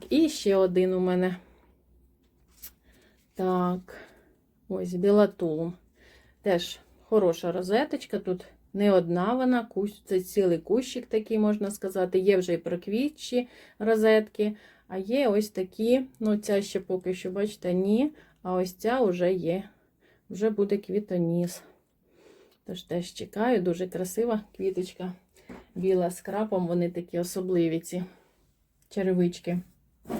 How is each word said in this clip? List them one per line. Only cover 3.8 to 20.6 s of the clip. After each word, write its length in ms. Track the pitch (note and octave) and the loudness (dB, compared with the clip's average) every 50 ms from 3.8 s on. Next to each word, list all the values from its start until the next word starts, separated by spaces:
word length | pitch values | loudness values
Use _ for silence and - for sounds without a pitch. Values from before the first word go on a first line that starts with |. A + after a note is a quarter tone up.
| F3+ - - - - - - _ _ _ _ _ _ _ _ _ _ - | -6 -12 -18 -20 -20 -20 -20 _ _ _ _ _ _ _ _ _ _ -8
ось, 240 | F#3+ F#3+ F#3 F3+ F#3 | -6 -6 -6 -4 -4
білатулум. 800 | F3+ F3 G3+ G3+ G#3 G#3 G3 - - F3+ E3 D3+ D#3 E3 E3+ E3+ - _ _ _ _ _ - - _ _ _ _ _ | 0 2 4 6 6 6 4 2 -2 -4 -2 -2 -2 -4 -6 -8 -10 _ _ _ _ _ -20 -20 _ _ _ _ _
Теж 380 | - G#3 F#3 F3 F3 - - - - _ _ _ _ | -2 0 0 0 0 -4 -10 -16 -20 _ _ _ _
хороша 480 | _ A3+ G#3+ G3 F3 E3 - - F3 | _ 2 2 4 4 2 0 -2 -4
розеточка, 680 | E3+ F3+ F3+ F3+ G3+ A#3 D4 D4+ - C#4+ - - - G3+ | -4 -4 -2 0 0 0 0 0 -4 -6 -6 -6 -8 -6
тут 260 | - F#3+ F#3 F3+ - - - _ _ _ - | -4 -4 -6 -6 -8 -14 -20 _ _ _ -4
не 180 | G3 G3+ G#3 | 0 4 4
одна 420 | G3 F#3 F3 E3+ F3 F3 F3+ G#3 A#3+ | 6 4 4 2 2 0 2 2 2
вона, 340 | C4 C4 B3+ B3+ A#3+ A3+ A#3 - | 2 2 2 2 0 0 -2 -4
кущ-, 260 | F#3+ G3+ G#3 - - _ | -4 -4 -4 -6 -10 _
це 160 | - G3 F#3 | -2 -2 -2
цілий 360 | F#3 - - G#3 F#3+ F#3 E3+ E3 | -2 0 0 2 4 4 2 2
кущик 480 | - - G3 B3 B3+ - - B3 A#3+ | 0 0 0 0 0 -2 -6 -10 -6
такий, 340 | - - A3 G#3+ - A3 G#3+ | -4 -2 -2 -2 0 0 2
можна 320 | G#3+ G#3 G#3 G#3 G#3 G3 | 2 2 2 0 -2 -4
сказати. 480 | G#3 - - F#3+ F#3+ G3 F#3 F3+ F3+ F#3+ | -6 -6 -8 -6 -2 -2 0 0 0 2
Є 180 | F#3 G3 G3 F#3 | 4 4 4 4
вже 160 | F3+ F3+ F3 | 4 2 -2
і 40 | E3 | -2
проквітчі 920 | - E3+ F3 E3+ - - G3+ A3+ C4+ D4 - - - - B3+ B3 B3 B3 - - - - _ - | -2 -4 -6 -6 -4 -2 -2 0 -2 -2 -4 -8 -8 -4 -2 -2 -2 -4 -8 -20 -20 -20 _ -4
розетки, 760 | G#3 A3 A3+ A3 G#3+ A3 A3 G#3+ G#3+ G#3+ - - G#3 G#3+ G#3 - - - _ _ _ - | 0 2 2 4 6 6 6 6 4 2 -2 -2 -2 -2 -4 -6 -12 -20 _ _ _ -10
а 100 | F#3+ F#3+ | -8 -8
є 300 | F#3+ G3 A#3+ C#4 C#4+ A#3+ | -4 -2 0 2 2 4
ось 220 | G3+ G#3 G#3+ G#3+ | 2 2 0 0
такі, 520 | - F#3+ F#3 F#3 - - A3 A3+ B3 C4+ C4 - - - | -2 -6 -6 -6 -4 -2 2 2 2 2 2 -2 -8 -4
ну, 180 | A3 G#3+ G#3 G#3 | -2 0 0 0
ця 240 | G#3 - G#3 G3 | 0 0 0 0
ще 180 | G3+ - - G3 | 0 -2 -4 -6
поки 340 | F#3 - F#3 F#3 - F3+ F#3 | -4 -4 -6 -4 -4 -4 -6
що, 180 | F3+ - F#3 | -6 -6 -8
бачите, 420 | F#3 G3+ G3+ G#3+ - - - F3+ F3+ | -4 -4 -4 -4 -6 -6 -4 -2 0
ні, 400 | F3+ F#3+ G3 G#3 A3+ C#4 D4+ - - - _ _ _ - | 0 2 2 2 2 2 0 -2 -8 -18 _ _ _ -6
а 100 | F#3 F#3 | -4 -2
ось 200 | F#3 F#3 F#3 F3+ | -2 -2 -2 -6
ця 280 | - - A3 A#3+ C4+ | -6 -2 -2 0 2
вже 320 | B3 G3 F3+ F3+ F3 F3 F#3+ | 2 2 2 2 0 0 0
є, 300 | F#3 E3 E3 E3+ F#3+ F#3+ - - _ _ _ _ _ _ _ _ _ _ - | 0 -2 -2 -2 -4 -6 -10 -16 _ _ _ _ _ _ _ _ _ _ -14
вже 200 | F#3+ F3+ G#3 A3 | -6 -2 -2 0
буде 280 | G#3+ G#3 | 0 0